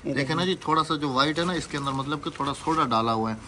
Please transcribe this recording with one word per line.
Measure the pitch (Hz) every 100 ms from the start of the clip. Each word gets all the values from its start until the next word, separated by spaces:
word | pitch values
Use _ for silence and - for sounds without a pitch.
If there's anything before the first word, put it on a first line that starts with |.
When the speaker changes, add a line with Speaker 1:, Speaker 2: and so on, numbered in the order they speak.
| -
Speaker 1:
ये |
Speaker 2:
देखे | 135 139
ना | 160
Speaker 1:
देखो। | 180 180
Speaker 2:
जी, | -
थोड़ा | 160
सा | 156 160
जो | 147
white | 127 143 151
है |
ना, | 175
इसके | 170 - 147
अंदर | 139
मतलब | 135 135 151
कि | 165
थोड़ा | - 143
सोडा | 139 - 160
डाला | 139 113 113
हुआ | 113 113
है। | 110